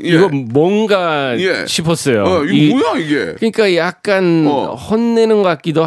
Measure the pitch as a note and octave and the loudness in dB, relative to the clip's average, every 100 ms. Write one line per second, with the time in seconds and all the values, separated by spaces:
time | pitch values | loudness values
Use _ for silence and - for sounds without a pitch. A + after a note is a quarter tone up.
0 | E3+ E3 F#3+ C#3+ A#2+ C3 E3+ G#3 A3 G3+ | 0 2 2 0 -2 0 2 2 0 0
1 | F3 D3+ C3+ B2 F#3 B2 D2+ - E3 E3+ | 0 -2 -2 -2 -2 -2 -4 -4 -2 -2
2 | C#3 A2+ C3 F3+ D3 C#3+ D3+ B3+ A4+ E4 | 0 2 2 0 0 2 2 2 0 -2
3 | D#3 C#3 F#2+ - A3+ G#3+ G3+ E3+ F3+ - | -2 -2 -4 -2 -4 0 0 2 -2 -4
4 | - F#3+ F3+ E3 D3+ C#3 G#2 B2 - A3 | -2 0 2 2 2 0 -4 -8 -4 -2
5 | A#3 A3+ A3+ G#3+ F#3+ E3 E3+ D#3 | 0 2 2 2 2 -2 -2 -2